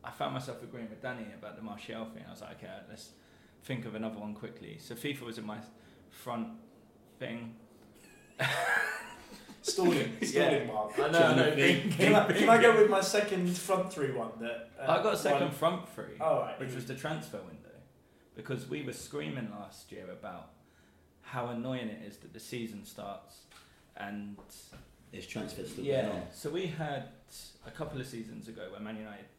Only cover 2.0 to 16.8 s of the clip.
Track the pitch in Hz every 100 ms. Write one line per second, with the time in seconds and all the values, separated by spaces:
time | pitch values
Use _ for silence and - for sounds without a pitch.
2 | 113 113 95 - - - 95 95 98 107
3 | - - _ - - - - 127 110 107
4 | 110 107 107 104 110 - 107 107 - 113
5 | 147 139 120 113 107 107 - - - -
6 | - - - 117 113 - - - - -
7 | - - 123 117 117 113 - - - -
8 | - - - - - - - - - -
9 | - - - - - - - - 175 143
10 | - - 196 - 151 147 117 107 - -
11 | 151 165 165 - - - 139 - 208 -
12 | - 208 - 190 214 226 233 220 208 196
13 | 185 208 208 185 180 180 - 190 - -
14 | 135 123 113 113 113 117 - - 165 170
15 | 214 170 143 143 151 139 160 180 - -
16 | - - 160 131 - - 131 135